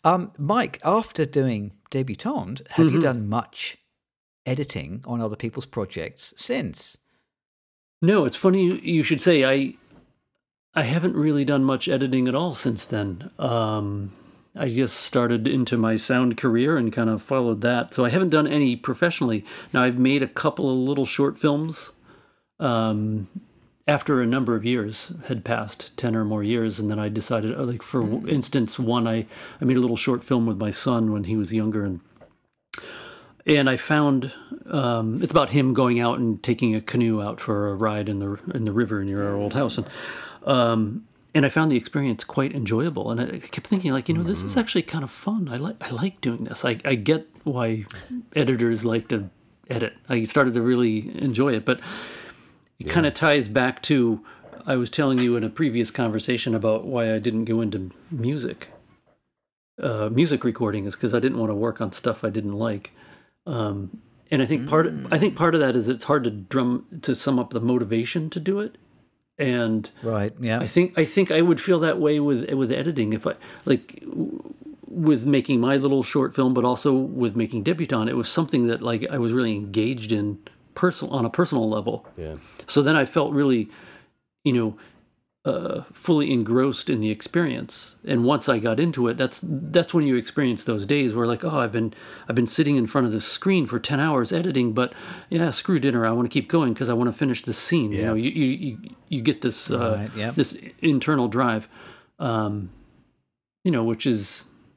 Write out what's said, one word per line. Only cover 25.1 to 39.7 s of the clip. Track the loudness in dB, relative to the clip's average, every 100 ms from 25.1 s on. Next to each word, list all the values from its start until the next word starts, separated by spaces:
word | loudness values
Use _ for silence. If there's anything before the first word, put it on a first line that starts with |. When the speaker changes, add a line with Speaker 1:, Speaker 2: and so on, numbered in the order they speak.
| -12 -8
Speaker 2:
had | -8 -4
passed, | -4 -4 -12 -14 -6
ten | -2 0
or | -2
more | -2
years, | 0 0 0 -2
and | -4
then | -2
I | -2
decided, | -4 -2 -2 -2 -4
uh, | -4
like, | -6
for | -4 -2
w- | -2 -2 0
Speaker 3:
Mm. |
Speaker 2:
instance, | -2 0 -2 -2 -2
one, | 0 0 0
I, | -2 -4 -12 -18 -2
I | 2
made | 2
a |
little | 2 0
short | 0 -2
film | 0 0 2
with | 0
my | -4
son | -2 0 2 2
when | 0 -2
he | -2
was | 0
younger, | 0 0 -2 -4
and, | -6 _ _ -20 _ _ _ _ -14 -14 -18 -18 -20 -20 _ 2
and | 4 4
I | 2
found, | 2 4 4 2 -2 -10 -16 -16 -4
um, | -2 0 0 0 -2
it's | 2
about | 2 4
him | 2 4 4
going | 4 4
out | 2 2
and | 0 0
taking | -2 0 2
a | 0
canoe | -2 0 2 0
out | -2 -6
for | -4 -2 -2
a | 0
ride | -2 -2 -4
in | -4
the, | -4 -6 -6 -4
in | -2
the |
river | 0 0 -2
near | -2 -2 -2
our | -2
old | -2
house, | -2 -2